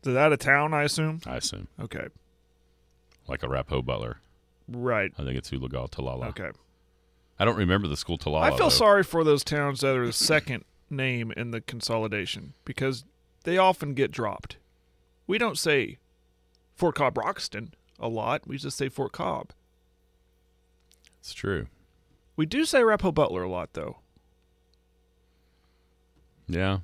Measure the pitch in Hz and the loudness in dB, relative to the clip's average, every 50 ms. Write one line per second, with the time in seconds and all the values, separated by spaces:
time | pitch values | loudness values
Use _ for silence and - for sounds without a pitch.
0 | - 135 123 131 147 156 147 131 - - 139 143 147 156 160 147 147 147 - - | -2 0 2 4 6 6 4 4 4 4 4 4 4 2 2 2 2 2 2 0
1 | 156 156 160 165 - - 127 123 - - - - - - _ - - - - - | 0 -2 -2 -6 -8 -8 -8 -6 -6 -6 -6 -8 -14 -14 _ -12 -10 -8 -8 -8
2 | - - _ - _ _ _ _ _ _ _ _ _ _ _ _ _ _ _ _ | -10 -10 _ -20 _ _ _ _ _ _ _ _ _ _ _ _ _ _ _ _
3 | _ _ _ _ _ - 65 65 - 64 65 65 65 - 76 65 64 62 62 50 | _ _ _ _ _ -8 -6 -4 -2 -2 -2 -2 -2 0 -2 -2 0 0 -4 -4
4 | 57 58 - - _ _ _ _ _ _ _ _ _ - 123 123 123 127 120 107 | -4 -8 -8 -10 _ _ _ _ _ _ _ _ _ -12 -10 -4 -2 0 0 0
5 | 98 98 - - 76 65 65 65 62 - - 65 64 64 65 64 62 - - - | 0 -2 -4 -6 -4 -4 -4 -4 -6 -6 -8 -6 -6 -4 -6 -6 -6 -6 -8 -8
6 | 67 64 64 64 64 - - - 95 71 53 _ _ _ _ _ _ _ _ _ | -6 -6 -6 -6 -8 -8 -8 -8 -10 -10 -10 _ _ _ _ _ _ _ _ _
7 | _ _ _ _ _ _ _ _ 98 113 120 - 101 87 92 101 101 80 71 - | _ _ _ _ _ _ _ _ 2 2 4 4 4 4 4 4 2 0 -4 -4
8 | - - 85 80 - 78 73 78 82 302 - - - 311 - - 240 214 202 202 | -4 -4 -4 -4 -2 -2 0 2 2 2 4 4 4 4 4 6 8 8 8 8
9 | 180 - - 165 165 156 147 139 - - 151 147 143 143 139 123 139 135 135 127 | 6 2 2 2 6 6 4 4 2 -2 -2 0 0 -2 -2 0 2 2 2 2
10 | 120 120 113 - - - 156 151 - - 127 - - _ _ _ _ _ 151 135 | 2 0 0 0 2 4 2 2 2 0 -8 -8 -8 _ _ _ _ _ -6 -4
11 | 131 131 123 120 117 113 - - 120 120 113 113 107 - - 113 - - 117 113 | -2 -2 -2 -2 -4 -6 -6 -6 -6 -6 -6 -8 -8 -10 -10 -8 -4 -2 -2 -2
12 | 113 110 107 104 92 - - 101 - 69 - _ _ - - - 135 135 135 120 | -2 -2 -4 -4 -4 -6 -8 -10 -12 -16 -20 _ _ -12 -6 -4 -2 -2 -2 -4
13 | 127 - _ _ _ _ _ _ _ 165 175 185 190 190 185 - - 147 135 123 | -10 -18 _ _ _ _ _ _ _ 0 2 4 6 4 4 2 -4 -6 0 0
14 | 135 123 - - 117 107 95 - - - - - _ _ _ _ _ _ _ _ | 0 0 0 -4 -4 -4 -4 -8 -12 -16 -20 -20 _ _ _ _ _ _ _ _
15 | _ _ _ _ _ - 190 226 240 220 147 151 - 165 147 139 110 - - _ | _ _ _ _ _ -2 0 0 0 0 -2 -2 0 2 2 2 2 0 -6 _
16 | _ _ _ _ _ _ _ _ _ _ _ _ _ _ _ - 180 170 - - | _ _ _ _ _ _ _ _ _ _ _ _ _ _ _ 0 0 2 2 2
17 | 147 127 - 117 110 165 196 - - - - 107 113 - - _ _ _ _ _ | 0 0 0 0 -2 -2 -4 -4 -8 -10 -10 -10 -12 -12 -18 _ _ _ _ _
18 | - 117 113 110 110 113 131 - - - 139 135 143 139 131 - 139 135 - - | -6 -4 -4 -2 -2 -2 -2 -4 -4 -8 -10 -8 -8 -8 -6 -6 -6 -6 -4 -6
19 | 131 - - - 180 185 160 - - - - _ _ _ _ _ _ _ _ _ | -6 -6 -6 -6 -4 -4 -4 -4 -8 -12 -18 _ _ _ _ _ _ _ _ _
20 | _ _ _ _ _ _ _ _ _ _ _ _ _ _ _ _ _ _ _ _ | _ _ _ _ _ _ _ _ _ _ _ _ _ _ _ _ _ _ _ _
21 | _ _ _ _ - - - - - 98 98 78 58 - _ _ _ _ _ _ | _ _ _ _ -18 -16 -14 -8 -4 -4 -4 -4 -4 -8 _ _ _ _ _ _
22 | _ _ _ _ _ _ _ - 156 160 226 277 320 - - 269 240 226 214 202 | _ _ _ _ _ _ _ -4 -2 -2 0 -2 -2 2 4 4 6 6 4 4
23 | - 185 151 151 147 - - 92 90 92 92 90 85 - _ - 76 - - - | 2 2 4 4 2 2 2 -4 -4 -4 -4 -6 -6 -6 _ -8 -8 -8 -10 -14
24 | _ _ _ _ _ _ _ _ _ _ _ _ _ _ _ _ _ _ _ _ | _ _ _ _ _ _ _ _ _ _ _ _ _ _ _ _ _ _ _ _
25 | _ _ _ _ _ _ _ _ _ _ _ _ _ _ _ _ _ _ _ _ | _ _ _ _ _ _ _ _ _ _ _ _ _ _ _ _ _ _ _ _
26 | _ _ _ _ _ _ _ _ _ - 82 85 95 95 98 95 | _ _ _ _ _ _ _ _ _ -4 0 0 2 2 0 -2